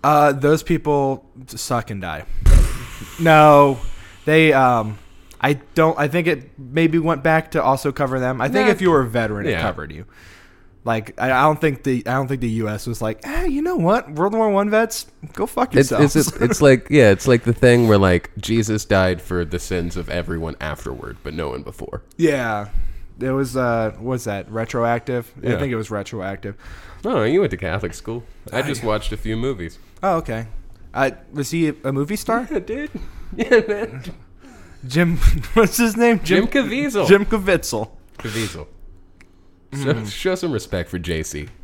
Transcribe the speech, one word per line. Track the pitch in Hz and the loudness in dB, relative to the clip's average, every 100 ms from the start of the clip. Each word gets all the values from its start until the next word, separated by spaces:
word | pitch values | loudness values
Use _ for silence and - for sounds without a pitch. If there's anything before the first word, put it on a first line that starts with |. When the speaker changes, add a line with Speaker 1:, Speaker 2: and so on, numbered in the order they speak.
Speaker 1:
Uh, | 143 151 147 | 4 4 4
those | 139 147 156 | 4 2 2
people | - 165 147 143 135 135 _ - 131 | 0 -2 0 0 0 -4 _ -20 -18
suck | 110 - 120 110 | -12 -6 -6 -4
and | 101 | -10
die. | 90 76 - - - | -8 -10 -6 2 8
<laughs> | - - - - - - - | 8 8 0 -10 -14 -16 0
No, | 165 156 151 143 143 131 - - - - - | 6 8 10 10 8 4 -4 -8 -14 -8 2
they, | 160 160 | 4 6
um, | 135 127 120 107 104 - - - - | 6 4 2 -2 -8 -16 -20 -20 -4
I | 135 143 - - | -2 -2 -4 2
don't, | 160 - | 2 2
I | 143 | -2
think | 170 165 | 0 0
it | 147 - - | -4 -8 -20
maybe | 127 147 165 165 | -6 0 2 2
went | 160 156 | 0 0
back | 151 160 - | 2 2 0
to | 160 | 0
also | 131 135 147 | 2 0 -2
cover | 135 135 131 | -2 -2 -2
them. | 127 131 | -2 -2
I | 135 | 0
think | - 214 | 2 2
Speaker 2:
Nah. | |
Speaker 1:
if | 190 | 4
you | 185 | 4
were | 156 | 2
a | 120 | 2
veteran, | 117 113 104 120 | -2 -2 -4 -4
it | |
Speaker 2:
Yeah. | 90 | -2
Speaker 1:
covered | 98 82 78 | -2 -6 -12
you. | 76 98 - - - - _ - _ 120 | -14 -16 -20 -20 -20 -20 _ -20 _ -4
Like, | 113 107 - | -4 -4 -6
I, | 127 | -2
I | 127 | 2
don't | 147 151 | 2 2
think | 160 135 | -2 -2
the, | 139 123 - | -2 -2 -2
I | |
don't | 131 131 | -4 -4
think | 135 | -4
the | 120 | -4
U | 110 107 | -2 -4
S | 104 - | -6 -8
was | 113 | -6
like, | 110 110 269 | -6 -6 -6
"Eh, | 302 359 | -2 0
you | 277 | 0
know | 330 349 | -2 0
what? | 170 226 - | 2 0 -2
World | 147 190 220 | -4 -2 0
War | 220 | 2
One | 196 208 | 2 2
vets, | 214 226 - - _ 151 | 0 0 -4 -12 _ -14
go | - 214 | -8 -6
fuck | - 254 - | -2 0 2
Speaker 2:
It's, | 139 | 2
Speaker 1:
yourselves." | 143 143 156 | 4 4 4
Speaker 2:
it's, | 147 | 0
it's, | - | 0
it's | - - | -2 4
like, | 147 131 - | 6 6 4
yeah, | 147 110 | 6 6
it's | 98 - | 6 4
like | 120 | 2
the | 120 | 2
thing | 113 123 120 117 | 4 6 6 6
where, | 101 | 6
like, | 98 90 - - | 6 2 -2 -10
Jesus | 98 113 110 107 - | -2 -2 0 -4 0
died | 98 92 87 | 2 2 -2
for | - 90 82 | -4 -4 -4
the | 87 | -6
sins | - 90 85 87 | -4 -4 -4 -8
of | 80 | -6
everyone | 87 78 82 82 - | -6 -6 -6 -6 -8
afterward, | 78 73 - 62 58 - | -10 -8 -10 -12 -12 -14
but | 73 | -12
no | 78 76 | -8 -8
one | 64 | -8
before. | - - - - - - | -12 -14 -12 -12 -14 -2
Speaker 1:
Yeah. | 165 139 117 104 101 - - - - - | 0 0 -4 -6 -2 -2 -2 -4 -16 -8
It | 131 | -4
was, | 135 135 127 | -2 -2 -2
uh, | 123 117 110 104 | 0 0 -2 -6
what | |
was | 117 127 113 | -6 -6 -4
that? | 101 85 | -8 -8
Retroactive? | 110 113 127 117 117 - 123 117 - | -8 -6 -2 0 -2 -2 -6 -6 -8
I | - | -4
Speaker 2:
Yeah. | 120 | -2
Speaker 1:
think | 139 | -2
it | 113 | -4
was | 104 | -6
retroactive. | 104 98 110 92 98 98 98 - - - - | -8 -8 -8 -8 -8 -12 -14 -18 -18 -18 -10
Speaker 2:
No, | 214 214 | -4 0
you | 110 170 | 2 2
went | 170 | 0
to | 98 | -4
Catholic | 92 92 107 - | -4 -4 -6 -10
school. | - 117 - - - | -12 -12 -12 -20 -8
I | - | -6
Speaker 1:
I | |
Speaker 2:
just | 131 - | -4 -4
watched | 113 107 - | -2 -2 -4
a | 104 | -6
few | 110 110 | -6 -4
movies. | 127 113 82 - - - | -4 -6 -10 -14 -20 -6
Speaker 1:
Oh, | 190 165 | -2 -2
okay. | 160 113 113 - - - - | -4 -8 -8 -12 -14 -20 -10
Uh, | - 135 135 - | -2 -2 -2 -12
was | 147 135 | -8 -4
he | 170 156 | -2 -2
a, | 147 135 | -2 -6
a | |
movie | 135 143 208 | -4 -4 -4
star? | - 226 247 | -2 -2 -2
Speaker 2:
<laughs> | |
Yeah, | 262 | -6
dude. | 180 240 302 - - - - | -6 -8 -8 -10 -12 -14 -12
Yeah, | 165 226 240 - | -6 4 4 2
man. | 208 175 127 180 - - - - - - - 127 | -6 -6 -10 -14 -16 -20 -20 -20 -20 -20 -18 -4
Speaker 1:
Jim, | 143 170 165 | 0 2 4
<laughs> | - 151 - | 2 2 0
what's | 226 214 - | 2 2 2
his | 233 214 | 0 2
name? | 233 220 | 2 2
Speaker 2:
Jim | 160 180 220 | 2 0 2
Speaker 1:
Jim | 277 226 | 0 -2
Speaker 2:
Caviezel. | 247 285 208 160 | -4 -4 -2 4
Speaker 1:
Jim | 196 - | 4 4
Caviezel. | 214 190 175 - 113 110 - - - | -2 0 0 -2 -6 -6 -12 -20 -14
Speaker 2:
Caviezel. | 113 107 104 80 - - - - - _ - _ - _ _ | -10 -6 -8 -10 -16 -18 -20 -20 -20 _ -20 _ -20 _ _
So, | 139 135 | -6 -2
Speaker 1:
Mm. | 117 107 | -2 -4
Speaker 2:
show | - 185 185 | -6 -4 -2
some | 175 | -2
respect | 117 - 92 82 | -4 -4 -6 -4
for | 90 | -6
J | 85 80 | -4 -6
C. | 78 76 - - | -6 -10 -12 -16